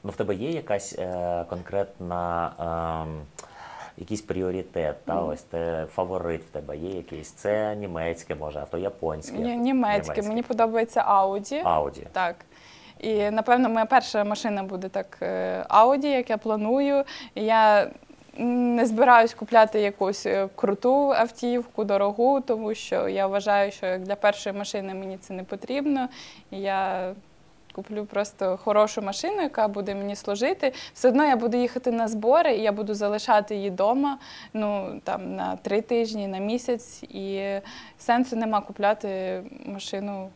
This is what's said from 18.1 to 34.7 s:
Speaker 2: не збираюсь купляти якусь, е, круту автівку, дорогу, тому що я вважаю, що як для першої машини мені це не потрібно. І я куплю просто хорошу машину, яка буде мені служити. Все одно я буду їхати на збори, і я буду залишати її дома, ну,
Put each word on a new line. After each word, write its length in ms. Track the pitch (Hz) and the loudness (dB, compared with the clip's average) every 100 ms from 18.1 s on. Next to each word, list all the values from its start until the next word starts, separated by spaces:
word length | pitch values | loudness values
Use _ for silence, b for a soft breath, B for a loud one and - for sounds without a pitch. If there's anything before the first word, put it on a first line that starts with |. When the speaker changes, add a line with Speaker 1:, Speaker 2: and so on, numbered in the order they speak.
| - - - | -20 -18 -4
Speaker 2:
не 480 | 240 247 240 240 | 0 2 2 4
збираюсь 480 | 220 220 269 233 226 | 2 6 8 10 8
купляти 480 | - 214 233 220 220 | 0 4 6 6 4
якусь, 440 | 202 202 190 202 | 0 0 -2 -2
е, 220 | 196 196 196 | -2 0 -2
круту 560 | - 196 202 247 277 277 | 0 0 2 2 4 4
автівку, 720 | 262 233 - 240 247 240 - | 2 0 -2 -2 -2 -2 -6
дорогу, 580 | 208 196 202 208 247 277 | 0 2 2 2 2 2
тому 320 | 262 226 214 | 0 -2 -2
що 340 | 220 - 185 190 | -6 -4 -2 0
я 180 | 190 196 | 0 0
вважаю, 440 | 202 202 202 202 | 0 2 2 2
що 140 | 196 | -2
як 180 | 185 185 | -4 -4
для 120 | 185 | -4
першої 400 | 202 202 208 208 | 0 0 0 -6
машини 380 | 202 202 208 190 | -6 -6 -6 -6
мені 240 | 190 190 190 | -8 -10 -12
це 160 | - | -10
не 100 | 185 | -10
потрібно. 640 | 190 202 - 269 285 269 254 B B B - | -8 -10 -6 -2 0 0 -2 B B B -14
І 80 | 196 | -6
я 540 | 196 190 190 190 185 196 - _ - _ _ | -2 0 0 -2 -6 -8 -18 _ -20 _ _
куплю 300 | - 196 208 | -14 -8 -8
просто 540 | 208 202 208 - 190 190 | -4 -4 -4 -2 -2 0
хорошу 380 | - 208 214 226 | 2 4 4 2
машину, 400 | 196 202 330 415 | -4 -4 -2 -2
яка 260 | 294 - 214 | -2 0 0
буде 280 | 202 196 | 0 -6
мені 200 | 196 202 | -4 -6
служити. 580 | 202 - 202 262 370 269 B B | -6 -6 -2 0 2 -2 B B
Все 140 | - 254 | 2 4
одно 180 | 247 | 6
я 100 | 302 | 4
буду 220 | 240 233 247 | 4 2 0
їхати 340 | 247 247 254 | 0 0 -2
на 160 | 233 226 | 0 -2
збори, 480 | 220 220 302 330 | 0 4 6 6
і 60 | 220 | 2
я 100 | 214 | 0
буду 220 | 208 208 | 0 -4
залишати 600 | 208 208 208 - 214 208 | -2 -2 -2 4 4 4
її 140 | 208 202 | -4 -4
дома, 480 | 185 202 262 285 269 B B B | 0 2 2 0 -4 B B B
ну, 460 | 214 208 | -4 -2